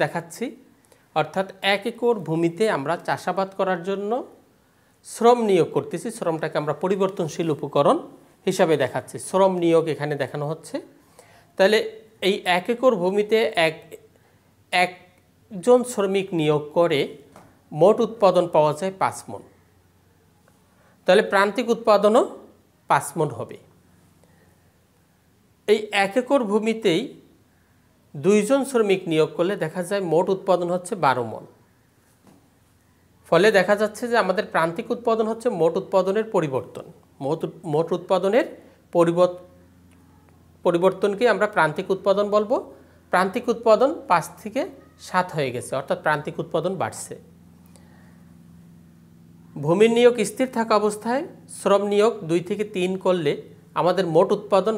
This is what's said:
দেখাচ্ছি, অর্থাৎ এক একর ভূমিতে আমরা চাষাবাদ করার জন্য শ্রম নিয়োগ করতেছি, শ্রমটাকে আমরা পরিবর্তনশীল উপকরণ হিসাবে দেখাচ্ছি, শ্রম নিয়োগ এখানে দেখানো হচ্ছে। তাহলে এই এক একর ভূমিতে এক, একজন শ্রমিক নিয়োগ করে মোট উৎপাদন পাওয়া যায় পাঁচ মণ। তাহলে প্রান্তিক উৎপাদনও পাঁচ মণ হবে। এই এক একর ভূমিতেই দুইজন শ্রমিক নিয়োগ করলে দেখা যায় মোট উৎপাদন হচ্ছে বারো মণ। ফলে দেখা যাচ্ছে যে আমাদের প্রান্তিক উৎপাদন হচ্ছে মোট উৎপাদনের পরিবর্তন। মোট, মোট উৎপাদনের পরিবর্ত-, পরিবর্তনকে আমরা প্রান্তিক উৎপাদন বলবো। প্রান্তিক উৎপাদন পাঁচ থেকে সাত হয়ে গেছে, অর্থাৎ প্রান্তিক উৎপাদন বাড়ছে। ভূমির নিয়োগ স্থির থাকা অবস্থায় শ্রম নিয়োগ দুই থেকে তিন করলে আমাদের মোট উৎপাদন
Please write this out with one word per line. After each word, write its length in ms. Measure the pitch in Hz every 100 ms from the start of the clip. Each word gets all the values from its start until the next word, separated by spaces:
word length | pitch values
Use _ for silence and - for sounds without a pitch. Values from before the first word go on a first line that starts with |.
দেখাচ্ছি, 400 | 185 170 165 - 254 - _ _ _ _ _ -
অর্থাৎ 300 | - 190 190 - 196
এক 80 | 196 233
একর 240 | 226 240 220 156
ভূমিতে 360 | 160 170 170 220 156
আমরা 180 | 139 175 -
চাষাবাদ 420 | 139 - 180 190 -
করার 220 | 190 180 180
জন্য 220 | 196 202 247 - - _ _ _ _ _ _ -
শ্রম 320 | - 233 247 214
নিয়োগ 180 | 185 147 147
করতেছি, 320 | 135 170 233 -
শ্রমটাকে 380 | 170 160 156 156
আমরা 120 | 147 147
পরিবর্তনশীল 680 | 185 196 190 185 160 - 165 143
উপকরণ 400 | 143 147 156 311 - - _ _ 190
হিসাবে 280 | 185 165 147
দেখাচ্ছি, 320 | 127 131 - 123 -
শ্রম 240 | 190 190 180
নিয়োগ 200 | 170 165 156
এখানে 200 | 139 147 143
দেখানো 220 | 127 147 147
হচ্ছে। 260 | 160 - 294 - _ _ _ - _ _ -
তাহলে 200 | 196 214 220 - - - 196
এই 60 | 208 185 180
এক 100 | 180
একর 180 | 233 254 208
ভূমিতে 360 | 180 202 202 226 226 175 160
এক, 100 | 160 - - _ _ _ _ _ _ -
একজন 1040 | 180 180 - _ _ _ _ - 190 240 254 247
শ্রমিক 360 | - 196 196 190 170
নিয়োগ 220 | 151 147 147 170
করে 220 | 170 147 202 - - - - _ -
মোট 240 | 151 185 220 220
উৎপাদন 380 | - 196 175 175
পাওয়া 180 | 165 151 147
যায় 120 | 190 190
পাঁচ 140 | 127 - -
মণ। 120 | 101 - _ _ _ _ _ _ _ _ _ _ _ _ _ _ _
তাহলে 180 | - 196 220
প্রান্তিক 340 | 196 202 202 226
উৎপাদনও 480 | 226 226 202 208 240 381 - - _ _ _ -
পাঁচ 160 | 147 - 165
মণ 100 | 147 113
হবে। 180 | 117 - _ _ _ _ _ _ _ _ _ _ _ _ _ _ _ _ _ _ _ _ -
এই 100 | 220 - 202
এক 100 | 196 254
একর 200 | 247 285 208
ভূমিতেই 520 | 214 220 220 208 165 262 - _ _ _ _ _ _ _ _ _
দুইজন 460 | 147 175 208 196 277 277
শ্রমিক 320 | 233 202 185 165
নিয়োগ 180 | 156 151 156
করলে 180 | 175 196
দেখা 180 | 160 180 175
যায় 140 | - 175
মোট 140 | 156 190
উৎপাদন 340 | 190 196 180 175
হচ্ছে 200 | 175 175 202
বারো 200 | 143 123 113
মণ। 120 | - - _ _ _ _ _ _ _ _ _ _ _ _ _ _ _ _ _ -
ফলে 200 | 165 214 202
দেখা 160 | 185 208
যাচ্ছে 240 | 214 - 240
যে 60 | 233
আমাদের 200 | 185 185 -
প্রান্তিক 320 | 175 165 170 -
উৎপাদন 320 | 240 233 226 220
হচ্ছে 180 | 226 254 185
মোট 140 | 165 180
উৎপাদনের 460 | - 190 185 208 220
পরিবর্তন। 520 | 190 151 127 101 - - - _ -
মোট, 160 | 139 160 170 - 170
মোট 160 | 147 247 180
উৎপাদনের 480 | - 185 190 247 - - - _ _
পরিবর্ত-, 500 | 175 165 170 180 - - - _ _ _ _ _ _ _ _ _ _
পরিবর্তনকে 600 | 185 170 185 185 202 190 233
আমরা 140 | 190 208
প্রান্তিক 320 | 180 156 151 185
উৎপাদন 320 | 190 202 190 208
বলবো। 220 | 208 214 311 - - - _ -
প্রান্তিক 320 | 180 190 240 -
উৎপাদন 360 | 233 233 214 269 320 -
পাঁচ 160 | 170 - -
থেকে 200 | 214 247 381 - - _ -
সাত 180 | 185 185 156
হয়ে 140 | 135
গেছে, 180 | 120 113 135
অর্থাৎ 180 | - 175
প্রান্তিক 300 | 160 151 160 160
উৎপাদন 300 | 156 165 175 185
বাড়ছে। 320 | 110 - - - - - - - - - - - - - - - - - - - - _ - - - - - 151
ভূমির 360 | 143 185 226 233
নিয়োগ 160 | 240 240 202
স্থির 180 | - 254 233
থাকা 140 | 226 208
অবস্থায় 420 | 208 208 226 262 370 - - -
শ্রম 240 | 190 202 202
নিয়োগ 200 | 202 220 226 160
দুই 100 | 170 170
থেকে 160 | 202 208 190
তিন 140 | 180 185
করলে 280 | 190 180 147 185 - - - -
আমাদের 240 | 165 185 175
মোট 140 | 160 190 208
উৎপাদন 380 | - 196 190